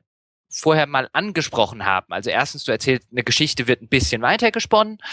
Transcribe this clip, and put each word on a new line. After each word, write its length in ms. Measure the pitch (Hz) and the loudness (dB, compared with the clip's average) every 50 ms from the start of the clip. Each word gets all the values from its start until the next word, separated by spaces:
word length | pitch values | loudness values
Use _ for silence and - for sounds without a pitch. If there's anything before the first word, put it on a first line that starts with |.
| _ _ _ _ _ _ _ _ _ _ | _ _ _ _ _ _ _ _ _ _
vorher 380 | - - - 156 156 156 147 | -10 -2 2 2 4 4 2
mal 220 | 143 143 135 127 - - | 2 0 -2 -2 -2 -2
angesprochen 720 | 151 190 214 185 165 143 - - 120 107 - 117 110 101 | -2 -2 -2 -2 -4 -4 -2 0 0 0 0 -2 -4 -2
haben. 280 | 98 95 92 - - 85 | 0 0 0 -2 -4 -6
Also 180 | 95 104 117 | -6 -4 -2
erstens, 340 | 82 113 139 - - 143 - | 0 0 0 -2 -4 -8 -4
du 80 | - 113 | -4 -2
erzählst, 340 | 110 - 135 127 123 _ _ 120 | -2 0 0 0 0 _ _ -6
eine 100 | 123 117 | -4 -2
Geschichte 440 | - - - 151 - - - 123 | 0 0 0 0 0 0 -2 2
wird 160 | 120 123 - - | 2 0 0 0
ein 60 | - | 0
bisschen 340 | 143 131 - - 123 110 117 | 0 0 2 0 -2 0 2
weiter 280 | 131 196 220 240 226 | 2 2 4 2 2
gesponnen 480 | 214 226 - - 220 214 214 214 220 - - - | 0 0 -2 2 2 2 2 2 -2 -14 -14 -14